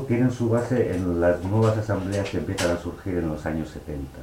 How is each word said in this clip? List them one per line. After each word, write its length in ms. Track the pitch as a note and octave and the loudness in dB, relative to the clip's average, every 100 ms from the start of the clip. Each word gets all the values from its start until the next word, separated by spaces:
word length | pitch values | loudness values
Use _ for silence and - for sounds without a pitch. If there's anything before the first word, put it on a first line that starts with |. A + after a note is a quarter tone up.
| - | 4
tienen 240 | A#2+ B2+ | 2 2
su 160 | A2 A#2 | 2 2
base 480 | A#2 A#2 B2 F#2 F#2 | 2 2 2 2 0
en 240 | F2+ E2+ | 0 2
las 240 | F2 F2 | 4 2
nuevas 340 | F#2 G#2+ A2 G#2+ | 2 4 4 2
asambleas 500 | G2+ F#2+ F#2 G2+ G2 | 0 -2 0 -2 -2
que 100 | - | -4
empiezan 340 | - F#2 F2 | -4 -2 0
a 60 | E2+ | 0
surgir 400 | F2 D#2 G2+ F2 | -4 -8 -4 -2
en 100 | D#2+ | -2
los 180 | D2 D#2 | -2 -4
años 220 | D#2+ D#2 | -4 -4
setenta, 500 | - - D2 C2+ C2+ | -8 -10 -8 -8 -12